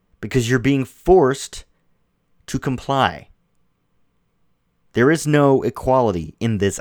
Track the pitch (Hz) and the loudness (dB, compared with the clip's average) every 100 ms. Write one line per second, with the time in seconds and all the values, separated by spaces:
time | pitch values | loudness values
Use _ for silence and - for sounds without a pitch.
0 | _ - 110 131 117 127 117 139 127 - | _ -16 -4 -2 0 0 0 -2 -2 -6
1 | - 185 135 139 - - - _ _ _ | 4 4 4 0 -8 -16 -20 _ _ _
2 | _ _ _ _ - 131 - 123 - 139 | _ _ _ _ -10 -8 -6 -6 -4 0
3 | 120 73 - _ _ _ _ _ _ _ | 0 -2 -18 _ _ _ _ _ _ _
4 | _ _ _ _ _ _ _ _ _ 110 | _ _ _ _ _ _ _ _ _ 0
5 | 127 160 147 151 143 131 117 - 135 131 | 2 0 0 2 4 2 0 -4 -2 0
6 | 117 90 78 - 117 107 98 - | 0 -2 -6 -6 -4 0 -2 -4